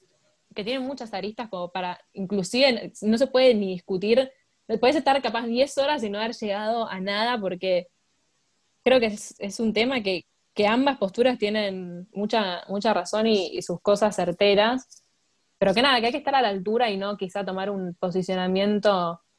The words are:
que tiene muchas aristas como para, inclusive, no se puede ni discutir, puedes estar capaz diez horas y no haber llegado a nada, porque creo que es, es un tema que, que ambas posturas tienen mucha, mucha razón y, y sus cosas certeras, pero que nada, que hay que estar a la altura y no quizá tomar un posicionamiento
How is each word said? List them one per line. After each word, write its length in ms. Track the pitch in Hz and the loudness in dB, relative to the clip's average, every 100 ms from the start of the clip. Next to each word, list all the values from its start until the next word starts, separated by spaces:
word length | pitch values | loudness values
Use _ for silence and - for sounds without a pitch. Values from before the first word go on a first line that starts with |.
| _ _ _ _ _ | _ _ _ _ _
que 100 | - | -10
tiene 160 | 202 269 | -6 -6
muchas 340 | 254 269 226 | -6 -8 -10
aristas 360 | 196 196 220 226 | -8 -8 -10 -10
como 220 | 180 175 | -10 -8
para, 280 | 185 180 180 _ | -6 -6 -8 _
inclusive, 800 | - 185 202 175 240 269 226 180 - | -10 -4 -4 -2 2 4 2 -4 -4
no 160 | 214 226 | 0 2
se 100 | 262 | 2
puede 260 | 254 254 | 4 6
ni 140 | 220 190 | 6 2
discutir, 580 | 180 - 190 208 233 262 - _ _ - 220 | -4 -4 -2 2 2 2 -4 _ _ -6 0
puedes 160 | 240 302 | 2 4
estar 260 | 277 277 | 2 2
capaz 240 | 240 226 233 | 0 -4 -2
diez 320 | 233 277 - | 0 0 0
horas 260 | 277 302 | 0 0
y 60 | 220 | -4
no 100 | 202 | -4
haber 140 | 226 233 | -6 -4
llegado 520 | 214 196 214 233 226 | -4 -4 -2 -2 -4
a 100 | 185 | -6
nada, 380 | 190 202 233 247 | -4 -2 0 -2
porque 480 | 190 180 190 180 175 _ _ _ _ _ _ _ _ _ | -4 -4 0 0 -2 _ _ _ _ _ _ _ _ _
creo 160 | - 254 | 2 4
que 80 | 226 | 2
es, 280 | 208 - - | -4 -12 -12
es 200 | 202 196 | -10 -4
un 140 | 226 | -2
tema 280 | 208 240 262 | 0 0 -2
que, 240 | 196 180 - _ _ | -2 -4 -6 _ _
que 140 | - 208 | -2 2
ambas 300 | 233 277 262 | 2 2 0
posturas 400 | 190 226 254 247 | -2 0 0 0
tienen 680 | 208 214 202 190 180 175 185 | -2 -2 -2 -4 -8 -12 -12
mucha, 500 | - 214 233 196 175 - | -6 -2 0 0 -4 -6
mucha 240 | 196 220 | -2 0
razón 340 | 202 180 214 226 | 0 0 0 2
y, 200 | 214 175 - | 2 0 -4
y 40 | |
sus 200 | 185 175 | -6 -2
cosas 340 | - 202 214 196 | 2 2 2 2
certeras, 880 | 175 175 202 202 214 254 - - _ _ _ _ _ - | -2 2 4 6 4 0 -6 -20 _ _ _ _ _ -2
pero 160 | 196 | 0
que 80 | 190 | 4
nada, 180 | 277 247 | 4 4
que 80 | 233 | 2
hay 40 | |
que 60 | 285 | -2
estar 180 | 277 269 | 0 2
a 60 | |
la 80 | 226 | 2
altura 400 | 196 185 226 240 | 0 -2 0 0
y 80 | 196 | 0
no 180 | 196 202 | -4 -6
quizá 280 | 185 202 190 | -6 -6 -6
tomar 240 | 190 196 | -4 -4
un 240 | 202 180 170 | -4 -6 -4
posicionamiento 1300 | 185 185 180 185 185 185 202 208 208 190 170 170 _ | -4 -2 -2 -2 0 2 2 2 2 2 0 -6 _